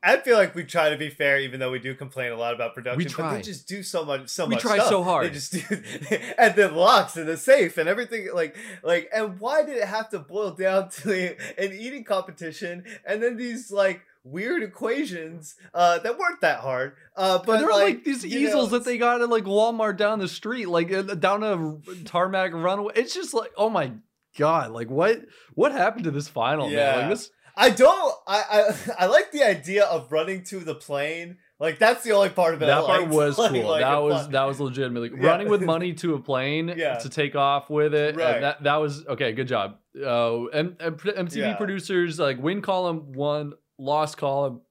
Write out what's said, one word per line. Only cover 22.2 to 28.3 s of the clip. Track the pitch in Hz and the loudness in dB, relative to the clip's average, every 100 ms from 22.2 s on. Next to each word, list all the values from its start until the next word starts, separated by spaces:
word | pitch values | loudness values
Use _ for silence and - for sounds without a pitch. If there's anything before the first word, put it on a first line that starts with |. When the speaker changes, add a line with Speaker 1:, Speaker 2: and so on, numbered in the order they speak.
| 185 190 185 | 0 0 -2
Speaker 2:
runway. | 165 170 196 208 220 | 0 -2 -2 -2 -2
It's | 254 | -2
just | 349 349 | -4 -4
like, | 233 - - | -4 -4 -2
oh | 214 | 0
my | 202 139 110 _ _ _ - | 0 -4 -6 _ _ _ -2
God, | 151 165 120 | 2 2 -2
like, | 113 117 | -8 -6
what, | 135 185 226 - - _ | 0 2 2 -4 -20 _
what | - 247 | 0 0
happened | 277 190 226 170 | 4 0 0 -4
to | |
this | 143 143 | -4 -6
final, | - 117 156 135 | -2 0 0 0
man? | 147 | 2
Speaker 1:
Yeah. | 143 131 | 2 2
Speaker 2:
Like, | 117 | 0
this | - - _ _ | -4 -6 _ _
Speaker 1:
I | - 247 | 4 4
don't, | 196 269 381 311 - | 8 8 8 2 -2
I, | - | -2